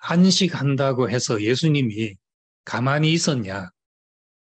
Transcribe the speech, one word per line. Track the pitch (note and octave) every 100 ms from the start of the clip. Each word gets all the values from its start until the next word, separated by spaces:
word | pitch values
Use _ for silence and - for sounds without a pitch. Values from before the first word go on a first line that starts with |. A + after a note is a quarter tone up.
안식한다고 | - E3+ F#3 - F3+ C3+ C#3 C#3 C3+ B2+ A2+
해서 | B2 - A2
예수님이 | G#2 B2+ D#3+ D3 A#2+ G#2 A2 F#2+ _ _ _ _ -
가만히 | A#2 C3 D3 D#3
있었냐? | E3 E3 B2+ F#2+ G2 F2+ _ _ _ _ _ _ _